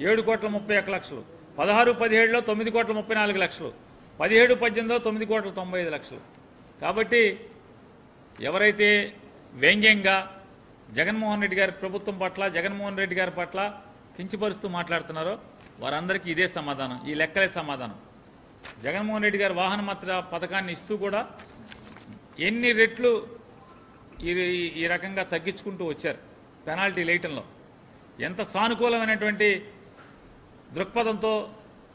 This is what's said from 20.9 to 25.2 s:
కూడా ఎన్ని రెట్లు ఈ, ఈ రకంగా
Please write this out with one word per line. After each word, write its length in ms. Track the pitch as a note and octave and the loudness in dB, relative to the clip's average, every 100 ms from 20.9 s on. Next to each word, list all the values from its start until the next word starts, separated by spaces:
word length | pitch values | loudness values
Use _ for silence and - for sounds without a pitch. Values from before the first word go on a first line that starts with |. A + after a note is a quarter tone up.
| G#3+ | -4
కూడా 320 | G3 G3+ B3 - - - - - - - - - - - | -2 -2 -4 -10 -20 -20 -20 -20 -20 -20 -20 -20 -16 -4
ఎన్ని 340 | F3 A#3 A#3+ | -2 0 2
రెట్లు 540 | A3 A3+ A3+ B3 A3+ - - - - - - - - - - | 4 4 4 2 2 -2 -16 -20 -20 -20 -20 -20 -20 -20 -10
ఈ, 80 | E3 F3+ F3+ F3+ E3+ D#3 | -4 -2 0 -2 -4 -2
ఈ 100 | E3 | -2
రకంగా 360 | F3 F#3+ F#3+ | -2 -4 -6